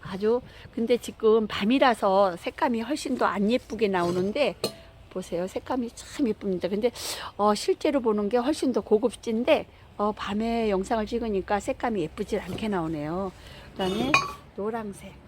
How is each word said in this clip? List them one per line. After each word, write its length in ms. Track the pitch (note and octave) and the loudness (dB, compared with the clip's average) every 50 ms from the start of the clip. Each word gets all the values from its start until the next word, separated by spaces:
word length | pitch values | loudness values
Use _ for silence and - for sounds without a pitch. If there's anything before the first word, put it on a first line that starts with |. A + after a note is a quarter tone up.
아주, 400 | - - F#3+ F#3+ G3+ G#3+ A#3 B3 - - - - - - - | -12 -10 -8 -2 0 2 2 2 0 -6 -20 -20 -20 -12 -4
근데 240 | - A#3 A3 B3 A#3 | -4 2 2 2 2
지금 480 | - - G#3+ - - A3 G#3+ A3+ A3 G3+ | 2 -6 -12 2 4 6 6 6 4 2
밤이라서 880 | - - G3+ G3+ B3 C#4 D4+ C4+ A#3 - - G3+ F#3+ G3 G3+ F#3+ E3+ F3 | -2 0 2 4 4 6 6 6 4 4 2 4 6 6 4 4 2 -2
색감이 440 | - G#3+ - - - D4 A#3+ A3+ | -8 -8 -4 0 0 0 2 0
훨씬 360 | A3+ A3+ D4 D4+ - D4 B3+ A#3+ | -2 -2 -4 -4 -2 -4 -2 0
더 80 | A#3+ | 0
안 260 | - - G3 G#3 G3+ | 0 2 2 2 2
예쁘게 380 | A#3 B3+ - - C4 G#3 A3+ G3+ | 2 2 0 -4 -4 -2 0 2
나오는데, 680 | F#3+ F#3 F3 F3 F3+ F3+ F3+ G3 G#3 C#4+ C#4+ A3 F3 - - - - - - - - - - - | 2 2 2 2 0 0 0 0 0 0 0 0 0 -2 -6 -8 -8 -8 -20 -20 -20 -20 -20 -10
보세요. 380 | - F#3 F#3 - - E3+ F3+ F#3+ | -10 -10 -8 -4 -4 -4 -4 -4
색감이 440 | - A#3+ - - B3+ C4 A#3+ A#3 - | -6 -8 -6 -4 -4 -4 -4 -6 -8
참 340 | - - - - - D4 A3+ | -14 -18 -16 -4 -2 -2 -2
예쁩니다. 420 | G#3+ - - G3+ F#3 F3 - F3 | -2 -2 -2 -4 -4 -2 -2 -2
근데, 220 | G3+ G3+ A3 A#3+ - - - - - - - - - | -2 0 0 0 -2 -2 -10 -8 -8 -8 -10 -12 -4
어, 180 | - G3+ G#3 G#3 | 2 2 2 4
실제로 460 | G#3 - - F#4+ - - D#4 C#4 C#4+ | 2 2 0 0 2 2 2 2 2
보는 300 | A3+ A#3 G#3+ G#3 G#3 G3+ | 2 2 0 2 0 2
게 80 | G3+ B3 | 0 0
훨씬 340 | A#3+ B3+ D#4+ - - C4+ | 2 2 0 0 0 0
더 100 | A#3 A3+ | 0 0
고급진데, 840 | G3+ - A3 G#3+ A3 A#3+ - - - - A3+ A3 B3 - D#4 A#3 E3+ - - - - - - - | 2 2 2 4 4 2 -2 -2 -6 -4 -2 -2 4 4 4 4 2 -4 -14 -20 -20 -20 -6 -2
어, 140 | G#3 G#3 G#3+ | -2 -2 0
밤에 560 | - - - G3+ G#3 A3+ A#3 A#3 A#3 A3+ G#3+ | -2 -6 -4 -4 -2 -2 0 0 0 0 2
영상을 360 | G3+ F#3 F#3+ F#3+ A#3+ A3+ G#3+ | 2 0 0 0 0 -2 -2
찍으니까 540 | G#3 A#3+ A#3 A3+ A3+ G#3 F#3+ F3+ - G#3 G3+ | -2 -4 -4 -2 0 -2 -2 0 0 -2 -2
색감이 420 | G3 - B3+ - - B3+ A3+ G3+ D#3+ | 0 -2 -6 -2 -2 -2 -2 0 -2
예쁘질 360 | D#3+ - - G#3 - - G3+ | -4 -4 -6 -6 -2 -2 -4
않게 300 | F#3+ F3 F#3+ G3+ G#3+ A3 | -4 -4 -8 -6 -4 -2
나오네요. 640 | G3+ F#3 E3 D#3+ D#3+ D3+ D3 D3+ E3 F3+ G3 F#3+ - - - - - - - - - | -2 -2 -2 -2 -4 -4 -4 -4 -4 -4 -4 -6 -8 -12 -20 -20 -20 -18 -20 -20 -8
그다음에 380 | - F#3+ F#3 F#3+ G#3+ A#3+ C4 - - - - - - - - - | -4 -4 -2 0 -2 -2 2 2 0 0 0 -10 -14 -18 -20 -10
노란색. 580 | - G3 G#3+ A3+ A#3 A3 G#3 G3 - - G3 F#3 - - | -8 -6 -6 -6 -6 -8 -10 -12 -12 -16 -20 -20 -20 -20